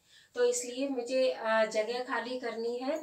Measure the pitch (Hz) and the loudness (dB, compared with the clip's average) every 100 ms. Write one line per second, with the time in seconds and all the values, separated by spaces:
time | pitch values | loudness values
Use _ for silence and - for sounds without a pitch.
0 | _ - - 247 240 240 254 254 277 254 | _ -20 -10 2 2 2 -2 -4 -2 -2
1 | 233 262 254 247 220 220 214 220 214 247 | 0 2 2 2 2 4 4 2 0 -2
2 | 254 240 233 254 233 220 233 247 262 311 | -2 -4 -4 -4 -4 -4 -4 -2 -2 -2